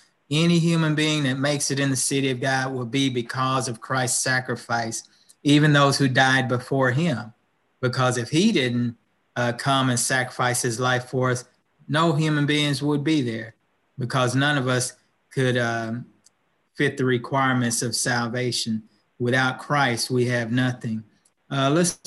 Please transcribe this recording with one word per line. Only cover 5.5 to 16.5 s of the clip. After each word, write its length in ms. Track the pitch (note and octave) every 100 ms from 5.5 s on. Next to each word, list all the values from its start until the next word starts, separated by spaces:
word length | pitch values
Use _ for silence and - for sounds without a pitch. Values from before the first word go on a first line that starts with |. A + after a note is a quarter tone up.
| D3 D3+
those 240 | C#3+ C#3 C3+
who 100 | C3+
died 400 | B2+ C3+ C3 A#2+
before 440 | B2 - C3+ B2+
him. 420 | B2+ E3+ A2+ A2 - _ _ _ _
Because 360 | B2+ B2+ B2+ B2
if 100 | A2+
he 220 | D#3 A3
didn't, 460 | F3 B2+ A#2+ A#2+ - _ _ _ B2
uh, 180 | A#2+
come 360 | A#2 C#3 C3+ C3
and 100 | A#2+
sacrifice 640 | - C3 B2 - B2 A#2+
his 180 | B2+ A2+
life 260 | B2+ B2 B2+
for 260 | C3 B2+
us, 140 | B2 - _ _ _ -
no 260 | D3 E3+
human 320 | D3+ D#3 D3 C#3+
beings 380 | D3 D3 C3
would 200 | C#3+ D3
be 180 | D3 D#3
there, 320 | A#2+ A2 A2+ - _ _ _ -
because 380 | A#2+ C3+ B2 C3
none 220 | C#3+ C#3+
of 80 | B2+
us 260 | B2+ B2+ - _ _ _
could, 260 | C3+ B2+ B2
um, 480 | A#2+ A#2 A2+ A#2+ E3 _ _ _ _